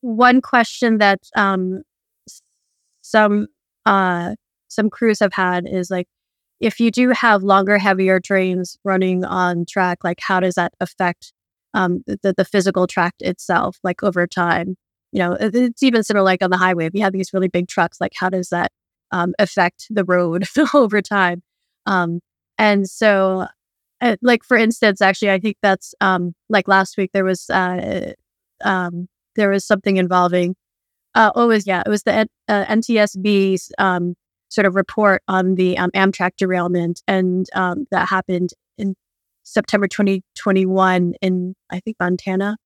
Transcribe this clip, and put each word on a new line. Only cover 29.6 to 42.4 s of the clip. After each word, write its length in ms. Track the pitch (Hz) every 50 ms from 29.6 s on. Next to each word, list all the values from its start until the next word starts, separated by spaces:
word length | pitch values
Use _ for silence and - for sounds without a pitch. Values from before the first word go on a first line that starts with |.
| -
something 320 | - - 190 - 208 196
involving, 600 | 185 185 175 185 180 180 180 175 180 180 175 185 _ _ _ _ _ _ _ _ _ _ _ _
uh, 160 | - 226 214 -
oh, 100 | - 240
it 20 |
was, 200 | 240 226 214 196
yeah, 160 | 202 185 175 -
it 20 | 208
was 140 | 208 208 -
the 100 | - 196
N-, 160 | 208 220 214 _ _ _ -
uh, 160 | 220 202 196 -
N 140 | 214 220 226
T 160 | - 240 220
S 180 | 208 208 -
B's, 560 | 190 185 208 208 196 196 190 190 180 - - - -
um, 360 | - 190 180 180 175 175 175 _ _ _ _ _ _ _
sort 160 | - - 208
of 80 | 196 180
report 480 | 190 190 - - - 214 208 190 185 _
on 280 | - 190 185 185 185 190
the, 240 | 185 185 180 185 -
um, 120 | 185 180 -
Amtrak 400 | 196 190 190 190 - 185 185 -
derailment, 680 | - 196 185 185 180 175 175 180 180 170 170 175 - _ -
and, 380 | 202 190 185 185 180 185 185 - -
um, 320 | - 185 180 175 - - -
that 180 | - 180 175 180
happened 420 | 196 190 190 - 185 175 180 175 - _ _ _ _
in 180 | - 214 196 190 _ _ _ _ _ _ _ _ _ _
September 460 | - - 220 202 - - 202 202 185
twenty 340 | - - 208 196 196 185 - _ _
twenty-one 800 | - - 214 196 190 190 185 185 190 190 185 185 180 180 175 170 - -
in, 320 | 190 185 180 180 180 190 _ _ _
I 100 | - 180
think, 160 | - - 220 _
Montana. 600 | 185 180 180 180 - - 185 190